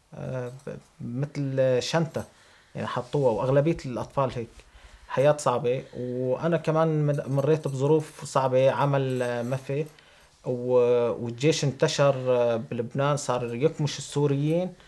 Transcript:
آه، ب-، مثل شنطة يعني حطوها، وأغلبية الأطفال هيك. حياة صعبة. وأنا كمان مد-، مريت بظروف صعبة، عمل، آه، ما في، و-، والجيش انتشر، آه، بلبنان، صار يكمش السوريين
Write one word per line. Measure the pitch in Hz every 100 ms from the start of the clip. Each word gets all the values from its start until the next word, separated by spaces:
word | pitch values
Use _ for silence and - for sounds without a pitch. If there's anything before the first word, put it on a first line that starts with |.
| _
آه، | - 135 131 123 131 -
ب-، | - - -
مثل | 120 123 143 147 139 135 131 123
شنطة | - 165 160 117 - _ _ _ _
يعني | - 110
حطوها، | 123 - 147 127
وأغلبية | 107 127 143 156 165 131
الأطفال | 110 120 - 131
هيك. | 120 113 - - - - - -
حياة | - 143 147
صعبة. | 135 123 123 131 - 131
وأنا | 123 123 127 127 165 165
كمان | 165 156 160 156 147
مد-، | 143 -
مريت | 139 139 156 147
بظروف | 135 143 156 151 -
صعبة، | 147 139 131 127 135
عمل، | 110 143 139 131 127
آه، | 123 120
ما | 120 131
في، | - 139 151 - - - _ _
و-، | 143 123 123 123 120 120 120
والجيش | - 117 117 151 156
انتشر، | 143 127 156 - 139 131 127
آه، | 123 120 113
بلبنان، | - 120 117 139 143 143
صار | - 123 120
يكمش | 120 156 160 147 -
السوريين | - 143 143 139 151 165 180 180